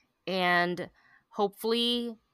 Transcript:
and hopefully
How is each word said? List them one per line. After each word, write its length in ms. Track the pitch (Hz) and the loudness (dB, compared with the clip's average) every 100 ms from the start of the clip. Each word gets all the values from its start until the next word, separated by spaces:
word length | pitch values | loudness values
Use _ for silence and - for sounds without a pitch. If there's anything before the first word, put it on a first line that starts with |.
| _ _ - | _ _ -6
and 640 | 185 180 175 175 175 175 - _ - _ | 0 2 2 2 -2 -8 -14 _ -20 _
hopefully 840 | - 202 202 220 233 233 240 240 220 _ | -2 -2 -2 -2 0 0 0 -4 -10 _